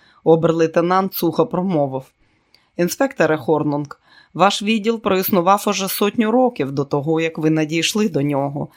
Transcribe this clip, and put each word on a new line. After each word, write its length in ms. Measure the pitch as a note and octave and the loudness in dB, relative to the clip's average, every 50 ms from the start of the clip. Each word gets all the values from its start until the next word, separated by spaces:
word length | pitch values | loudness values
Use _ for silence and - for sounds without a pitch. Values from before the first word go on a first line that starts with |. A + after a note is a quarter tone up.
| _ _ _ _ - | _ _ _ _ 2
обер-лейтенант 920 | D#3 E3 D#3+ D#3+ E3 D#3+ E3 E3 D#3+ E3 F3 E3+ F3 F#3 F#3+ G3 F#3+ - | 2 4 4 4 2 2 2 0 2 2 0 2 2 2 0 0 -2 -4
сухо 320 | - F3+ E3 D#3 - A#3+ | -2 -2 -2 0 0 0
промовив. 560 | A#3+ - F3+ F3+ G3 F3+ D3 C#3+ C3 C3 C3 C3 _ _ _ _ _ _ _ _ _ _ _ _ _ _ | 0 -2 -4 -2 0 0 0 0 -2 -4 -8 -10 _ _ _ _ _ _ _ _ _ _ _ _ _ _
«Інспекторе 600 | - F3 F3 - - C#4 C4+ - - E3 D#3 D#3 | -2 -2 -2 0 -2 -2 -2 0 0 2 2 2
Хорнунг, 640 | D#3 - - D#3 D3 D#3 D3 C#3+ D3 D3 C#3 - _ _ _ _ _ _ _ - | 0 0 0 0 0 0 -2 -2 -4 -6 -8 -12 _ _ _ _ _ _ _ -2
ваш 280 | D#3 F3+ G3+ - - | 2 2 2 2 0
відділ 380 | G3+ G#3 A3+ G#3+ G3 A3+ A3+ A3 | -2 0 0 0 0 -2 -2 -2
проіснував 640 | - G#3 F#3+ F#3 F#3+ - G#3+ F3+ E3+ F#3 G3+ G#3 - | 0 0 0 0 0 2 2 2 4 4 2 2 2
уже 220 | G#3+ G3 F#3 F#3+ F#3 | -2 -2 -2 -4 -4
сотню 420 | - - G3+ G#3 G3+ A#3+ G#3+ G#3+ | -2 -2 -2 0 0 0 0 2
років 420 | A3+ B3+ B3+ A#3+ B3 - C#3 C3+ | 2 2 2 2 0 -2 -6 -4
до 120 | C#3 D3 C#3 | -4 -4 -4
того, 360 | C#3+ D#3 D3 C#3+ D#3+ D#3+ D#3+ | -2 -2 -2 -2 0 0 0
як 180 | E3 D#3+ D#3+ D#3+ | -2 -2 -4 -2
ви 120 | D#3 D#3 | 0 0
надійшли 580 | D#3 D#3 D#3 D3 E3 E3 D#3+ - - G#3+ G#3+ G#3+ | 2 0 0 -2 -2 -2 -2 0 0 0 0 0
до 140 | D#3 C#3 | 0 -2
нього, 460 | C#3 D3 C#3+ C3+ C#3 C#3 C#3+ C#3+ D3 - _ | -2 0 -2 -2 -2 -4 -4 -8 -10 -10 _